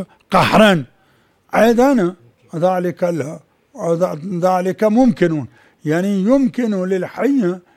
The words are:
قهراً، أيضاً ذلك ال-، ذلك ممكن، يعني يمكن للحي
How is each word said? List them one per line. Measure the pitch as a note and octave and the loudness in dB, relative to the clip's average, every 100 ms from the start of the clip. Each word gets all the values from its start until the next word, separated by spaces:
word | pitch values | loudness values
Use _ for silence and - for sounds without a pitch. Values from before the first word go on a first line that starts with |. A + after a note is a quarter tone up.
| F#3 _ - | -6 _ -2
قهراً، | F#3 D3 G3+ G#3+ F3 B2 _ _ _ _ _ _ F#3 | 0 2 4 4 4 -2 _ _ _ _ _ _ 2
أيضاً | A3+ A#3 C4+ B3+ F3 F#3 _ _ _ E3 | 2 4 2 2 0 -4 _ _ _ -2
ذلك | F3+ F#3 F3+ - | -2 0 -4 -4
ال-، | F3 E3 D3+ E3 _ _ _ C4 E3+ E3+ F3+ E3 F3+ F3 | -4 -4 -6 -10 _ _ _ -10 -4 -2 -2 -4 -8 -2
ذلك | F#3 F#3 F#3 F3+ | 0 0 -2 -2
ممكن، | G#3+ A3 C4 - F3 D#3 A#2+ _ _ _ D3+ | 0 4 2 2 0 -2 -8 _ _ _ -4
يعني | E3 G3 | -2 -2
يمكن | G3 G3 C#4 B3 - A#3 G3 F#3 | -2 0 2 0 -2 -4 -2 -2
للحي | F#3+ F3 - A#3 C#4 F3+ F3+ _ | -4 -4 -4 -2 0 0 -4 _